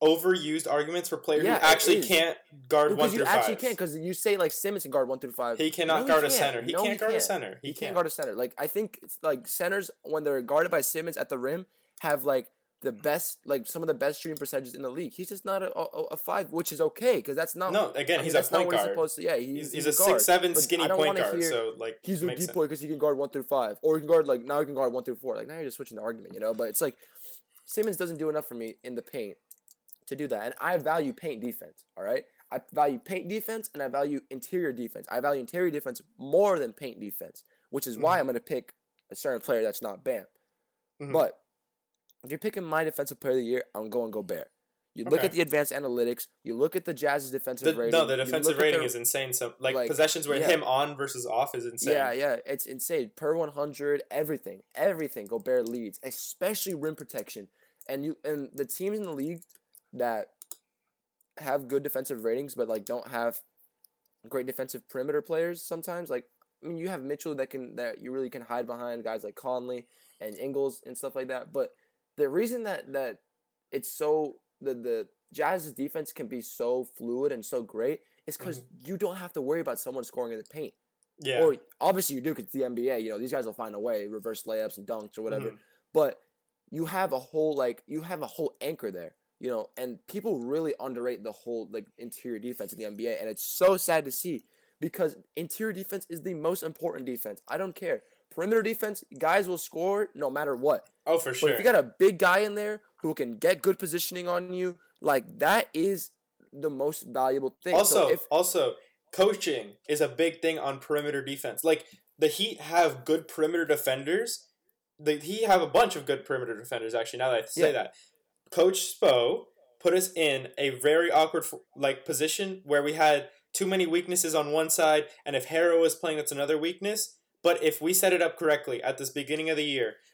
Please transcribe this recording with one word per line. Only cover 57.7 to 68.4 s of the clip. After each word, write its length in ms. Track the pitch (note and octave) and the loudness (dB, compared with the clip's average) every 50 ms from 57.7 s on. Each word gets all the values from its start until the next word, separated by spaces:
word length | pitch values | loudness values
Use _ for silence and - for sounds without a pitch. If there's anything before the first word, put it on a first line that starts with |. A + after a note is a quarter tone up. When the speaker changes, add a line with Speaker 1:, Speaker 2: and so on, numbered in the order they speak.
| _ - - - | _ -16 -10 -8
Speaker 2:
And 160 | C3+ C#3 C#3+ | -6 -4 -4
you, 140 | D#3+ D3+ - - | -6 -6 -4 -4
and 260 | D3+ D3+ D3 C#3 - | -4 -4 -4 -4 -6
the 140 | - C3 C#3 | -6 -6 -6
teams 320 | - - - F#3 G3+ G#3 G#3+ | -4 -6 -4 -4 -4 -4 -4
in 60 | G#3 | -4
the 80 | F3+ | -6
league 300 | D#3 C#3 C3+ D#3+ F3 E3+ - _ _ _ _ _ _ _ _ _ | -6 -4 -4 -4 -6 -8 -12 _ _ _ _ _ _ _ _ _
that 360 | - B2+ A#2+ A#2+ A2+ G#2+ G2+ - _ - - - - - _ _ _ _ _ _ _ _ _ _ _ _ _ _ _ - | -6 -2 0 0 0 -2 -4 -8 _ -20 -20 -20 -20 -20 _ _ _ _ _ _ _ _ _ _ _ _ _ _ _ -10
have 300 | D#3 C#3 C#3 C#3+ C3+ A#2+ | -4 -2 -2 -2 -2 -2
good 140 | C3+ C#3 | -2 -2
defensive 420 | C#3 C3+ - C3 C3+ - C3+ A2+ G#2+ | -2 -2 -4 -4 -4 -4 -6 -4 -2
ratings, 300 | A2+ A2+ C3 C#3+ C#3 B2+ | -2 -2 -2 -4 -4 -4
but, 140 | B2+ A#2+ A2 | -4 -2 -2
like, 160 | A2 A2 G2+ | -2 -4 -4
don't 240 | - A#2+ A#2+ - A#2+ | -4 -6 -6 -6 -6
have 300 | C3 A#2 A#2 A#2 A#2 - - _ _ _ _ _ _ _ _ - _ _ _ _ _ _ - A2+ | -4 -2 -2 -2 -2 -6 -10 _ _ _ _ _ _ _ _ -20 _ _ _ _ _ _ -10 -6
great 180 | - C3 B2+ | -4 -4 -4
defensive 420 | C3 B2+ - C3 C3 - A#2+ - - | -4 -6 -6 -8 -8 -10 -12 -12 -10
perimeter 340 | - C3 C3 D3 D3 D3+ | -8 -6 -2 0 0 0
players 400 | D3 - E3 D#3+ E3 F3 F3 F3 | 0 0 0 0 0 0 -2 -6
sometimes. 480 | - - E3+ E3 D#3+ F#3 F3 F3 E3+ D3 | -8 -8 -8 -6 -6 -6 -6 -6 -4 -4
Like, 140 | C3 B2 A#2+ _ _ _ _ _ _ _ | -4 -4 -4 _ _ _ _ _ _ _
I 60 | - D#3 | -10 -8
mean, 80 | E3+ | -6
you 120 | E3 E3 F#3 | -6 -4 -6
have 140 | F#3 D3 | -6 -6
Mitchell 320 | C3 C#3 D3 C#3+ - E3 D3 | -6 -6 -6 -6 -4 -4 -4
that 120 | C3+ C3 - | -4 -4 -4
can, 280 | - C3+ B2+ B2 A2 | -6 -10 -10 -10 -8
that 260 | A#2+ A#2+ A#2 - - | -6 -6 -6 -6 -8
you 100 | - B2+ | -8 -6
really 160 | C3 C3+ C3 B2 | -4 -4 -4 -4
can 140 | B2 B2+ | -6 -10